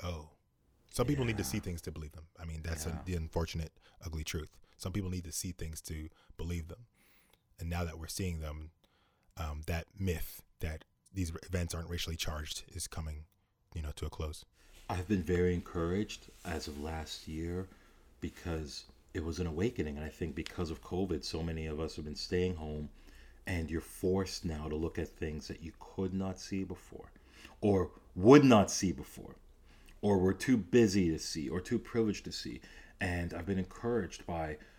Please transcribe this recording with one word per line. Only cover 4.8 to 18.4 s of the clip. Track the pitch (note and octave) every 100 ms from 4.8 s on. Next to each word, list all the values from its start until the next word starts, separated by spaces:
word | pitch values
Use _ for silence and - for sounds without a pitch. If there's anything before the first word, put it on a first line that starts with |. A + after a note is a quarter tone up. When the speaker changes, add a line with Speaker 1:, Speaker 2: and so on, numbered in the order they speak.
| F#2+
Speaker 1:
people | G2 F#2
need | F2+
to | E2+
see | - F#2+
things | - D#2+ D#2+
to | - D#2 D#2 - - -
believe | E2+ F2 E2
them. | E2 - _ _ _ _ _ _ -
And | E2+
now | E2+
that | F2 D#2+
we're | D#2+
seeing | - F#2 E2
them, | D2+ D2+ D#2 _ _ _ _ _ _ -
um, | D#2+ D2+ D2+
that | E2 - G2
myth | F#2+ D#2+ - - - -
that | E2 D#2+ - _ _
these | F#2+ E2 E2
events | - F2+ E2+ E2+
aren't | E2
racially | F2 - D#2+
charged | - D#2 D#2 - -
is | F2+ -
coming, | - D#2 D2+ D#2 _ _ _ _
you | E2
know, | D2+ -
to | D#2
a |
close. | - D#2 - - _ - - -
Speaker 2:
I've | F2+ F2
been | G2+
very | E2 F2+ F2+
encouraged | F2 - F2 E2 F#2+ G#2+ - - -
as | F2+ D#2+ D#2
of | C#2+
last | D#2 D#2+ D#2 - -
year | D#2 E2+ F2+ F#2+ - - - - -
because | E2 -